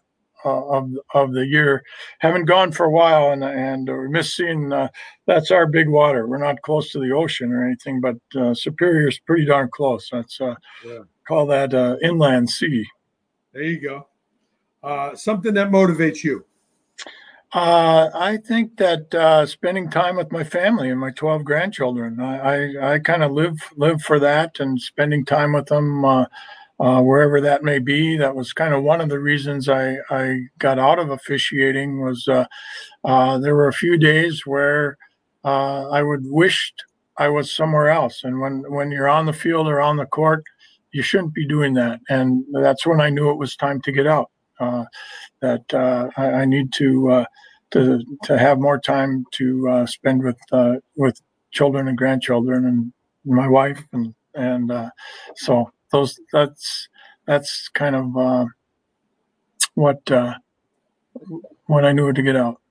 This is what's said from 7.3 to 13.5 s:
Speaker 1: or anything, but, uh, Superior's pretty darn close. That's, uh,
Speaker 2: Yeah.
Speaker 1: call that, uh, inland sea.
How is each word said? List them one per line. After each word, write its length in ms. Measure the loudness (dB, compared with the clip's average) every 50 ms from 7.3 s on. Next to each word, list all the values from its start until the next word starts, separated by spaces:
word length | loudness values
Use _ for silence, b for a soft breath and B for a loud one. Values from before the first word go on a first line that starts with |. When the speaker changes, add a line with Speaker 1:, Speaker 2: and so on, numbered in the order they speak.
| -4 -6 -4 -4
Speaker 1:
or 140 | -4 -2 -2
anything, 340 | -4 -4 -6 -8 -8 -6 -4
but, 180 | -4 -4 -6 -6 _ _ -4 -2
uh, 140 | -2 -2 -2
Superior's 680 | -2 -4 -6 -4 0 0 2 2 2 2 0 -2 -4
pretty 260 | _ -2 0 0 2
darn 240 | 2 2 2 0 -2 -6
close. 360 | -4 -2 -2 -2 -4 -8 -10
That's, 280 | -10 -10 -10 -10 -12 -10
uh, 160 | -8 -8 -10 -12 B B B B B
Speaker 2:
Yeah. 140 | -18 -18 -18 -20 _ _ _ -8
Speaker 1:
call 180 | -2 0 0 2
that, 260 | 2 2 0 0 0 0
uh, 240 | 0 2 0 0 0 -2
inland 480 | 0 2 4 4 4 4 2 2 0
sea. 340 | -2 -4 -4 -2 -2 -2 -4 -6 _ _ _ _ _ _ _ _ _ _ _ _